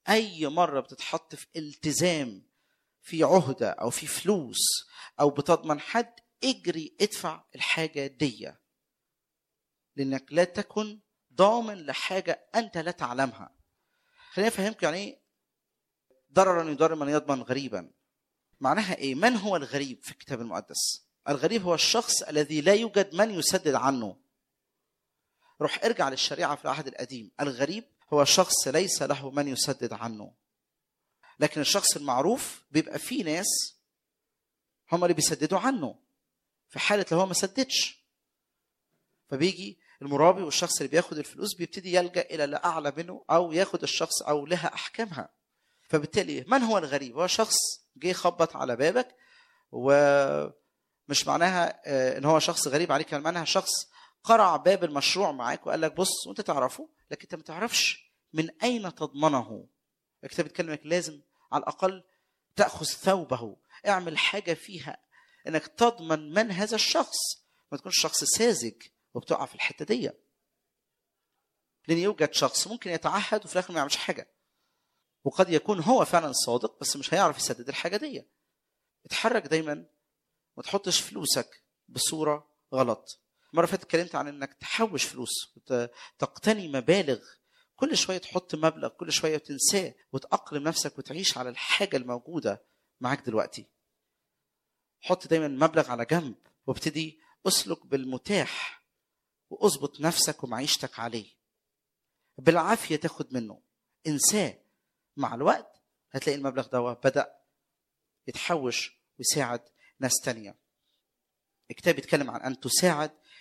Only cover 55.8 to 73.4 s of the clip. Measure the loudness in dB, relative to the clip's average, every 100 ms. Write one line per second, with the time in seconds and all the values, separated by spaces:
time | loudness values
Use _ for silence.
55.8 | -2 0 -2 -2 -6 -8 -2 0 0 -2
56.8 | -16 _ _ -14 -12 -14 -12 -6 -2 2
57.8 | 2 0 _ _ _ -2 -2 0 0 0
58.8 | -6 -8 -8 0 2 2 -2 -12 -16 _
59.8 | _ _ _ _ -10 -6 -4 -4 -6 -6
60.8 | -2 -2 -2 -12 _ _ _ -2 -2 0
61.8 | -2 -2 _ _ _ _ _ 0 0 0
62.8 | -8 -2 2 0 0 -6 -6 -14 _ -6
63.8 | 0 0 -2 -2 0 -2 -4 -6 -6 -14
64.8 | -14 -14 _ _ _ _ -4 -4 -4 2
65.8 | 2 2 -2 -2 0 0 0 0 -2 0
66.8 | 2 2 0 -2 -4 -6 _ _ _ -12
67.8 | 0 0 2 0 0 4 4 2 -2 -8
68.8 | -20 _ _ -12 -2 -2 -2 -6 -6 -6
69.8 | -2 -2 -2 -8 _ _ _ _ _ _
70.8 | _ _ _ _ _ _ _ _ _ _
71.8 | 0 2 2 2 0 2 2 2 -2 -6
72.8 | -6 -2 0 0 0 -2